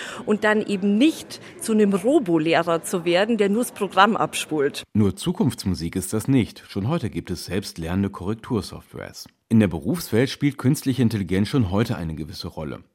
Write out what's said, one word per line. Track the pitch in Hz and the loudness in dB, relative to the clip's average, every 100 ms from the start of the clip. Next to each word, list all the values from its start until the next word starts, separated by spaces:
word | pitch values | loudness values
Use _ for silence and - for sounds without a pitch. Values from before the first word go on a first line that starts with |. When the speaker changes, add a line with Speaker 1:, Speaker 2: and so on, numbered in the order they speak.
| - - | -14 -8
Speaker 1:
und | - 208 | -2 0
dann | 214 214 - | 2 2 0
eben | 196 202 208 | 0 2 4
nicht | 311 311 - - - - | 4 2 -8 -16 -18 -10
zu | - | 0
einem | 220 208 | 4 4
Robo-Lehrer | 196 214 311 185 165 156 156 170 165 | 4 4 2 4 2 4 2 2 0
zu | - 185 | -2 -4
werden, | 170 170 214 220 | 2 2 2 2
der | 202 | 2
nur | 208 | 0
das | 247 | -2
Programm | - 196 190 208 202 | -4 0 4 4 4
abspult. | 151 - - 151 139 - - | -2 -4 -4 0 0 -2 -4
Speaker 2:
Nur | 104 101 | 2 2
Zukunftsmusik | 92 - 180 156 - 98 85 82 | 0 -2 0 0 0 -2 -2 -2
ist | 95 - | -4 -2
das | 107 120 | -2 2
nicht. | 135 101 - - | 2 2 -4 -10
Schon | 101 104 | -4 -2
heute | 165 110 | -2 -4
gibt | - - | -6 -6
es | 85 | -8
selbstlernende | - 98 - - 80 92 98 | -6 -6 -6 -8 -4 -2 -2
Korrektursoftwares. | - 92 110 - 110 85 80 - - 50 - - _ - | -4 -8 -8 -4 -4 -4 -12 -16 -14 -14 -16 -20 _ 0
In | 113 | 4
der | 101 | 4
Berufswelt | 80 82 170 - 107 135 | 0 -4 -4 0 0 0
spielt | - 143 - | 0 -4 0
künstliche | 123 151 139 131 | 0 0 0 2
Intelligenz | 113 107 85 92 104 | 2 0 -2 0 0
schon | 143 98 | 0 0
heute | 98 123 85 | 0 0 -2
eine | 82 | -6
gewisse | 78 78 87 87 | -8 -10 -12 -12
Rolle. | - 76 55 - | -10 -10 -10 -14